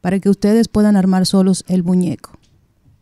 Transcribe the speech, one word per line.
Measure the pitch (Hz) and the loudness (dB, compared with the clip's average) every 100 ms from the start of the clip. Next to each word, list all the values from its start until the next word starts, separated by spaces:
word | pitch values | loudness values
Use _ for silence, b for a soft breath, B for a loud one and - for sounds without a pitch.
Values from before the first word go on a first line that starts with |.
para | 180 190 | -6 -2
que | 196 | -2
ustedes | 196 202 226 226 | 0 0 0 0
puedan | 214 208 208 | 0 2 2
armar | 190 185 180 | 2 0 0
solos | 196 190 185 - | 2 2 0 -2
el | 185 | -4
muñeco. | 170 185 175 123 - - _ _ _ _ _ _ | 0 -2 -2 -6 -14 -20 _ _ _ _ _ _